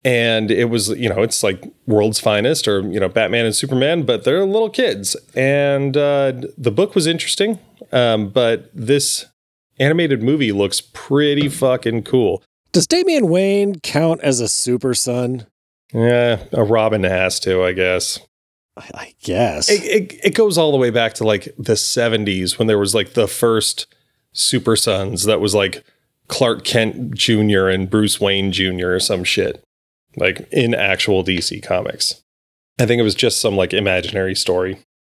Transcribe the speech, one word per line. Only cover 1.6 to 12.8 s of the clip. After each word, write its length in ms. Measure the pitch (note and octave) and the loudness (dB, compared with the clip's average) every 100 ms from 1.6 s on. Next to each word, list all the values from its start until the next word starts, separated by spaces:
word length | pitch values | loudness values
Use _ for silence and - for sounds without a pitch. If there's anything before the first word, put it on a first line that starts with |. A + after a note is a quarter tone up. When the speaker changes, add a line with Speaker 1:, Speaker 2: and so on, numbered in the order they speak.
| - - - | -8 -12 0
Speaker 1:
World's 340 | G#2 G#2+ G#2+ | 2 2 0
Finest 460 | - G#2 A#2 D#3+ - | 0 2 2 0 0
or, 140 | G2+ | 0
you 180 | G2 G2 | -2 -2
know, 100 | F#2+ | -2
Batman 360 | G#2+ G#2 A#2 A2+ | 0 0 0 0
and 100 | G#2 | -2
Superman, 480 | C#3 C3 C#3 E3+ | -2 0 0 0
but 200 | B2+ A2+ - | 0 -2 0
they're 200 | D#3+ G3 | 0 0
little 240 | G#3 A3 | 0 -2
kids. 460 | G#3+ A#3+ G2+ G2 - - - | 0 -2 -2 -6 -8 -6 -2
And, 640 | C3+ C#3+ C#3+ C#3 C#3 C#3 | 0 2 0 0 0 0
uh, 360 | C#3+ C#3+ C#3 B2+ C3 - | 0 0 0 -4 -10 -6
the 140 | A#2+ | -2
book 220 | G#2 G3+ G3+ | 0 0 0
was 120 | D#3+ | 0
interesting. 520 | E3 - - G#3 A3 - _ - | -2 -4 -2 -2 -2 -10 _ -4
Um, 380 | C3 A#2+ A2 G2+ | 0 2 0 0
but 400 | B2+ A#2+ A2+ - | 0 2 0 -4
this 520 | - A#2 C#3+ - - - _ _ _ _ - | -8 0 0 0 -4 -8 _ _ _ _ 0
animated 420 | C3+ D#3+ E3 C3 | 2 2 2 0
movie 300 | A2+ D3+ B2 | 0 2 0
looks 300 | G2+ G2+ - | 0 0 -2
pretty 680 | - - - C#3+ D3 C#3+ D3 | -10 -14 -2 2 2 2 -2
fucking 540 | C#3+ C3 B2+ A2+ A#2 | 0 0 0 -2 -4
cool. 400 | - C3 G#2+ F2 _ _ _ | 0 2 2 0 _ _ _
Speaker 2:
Does 140 | F3+ | -2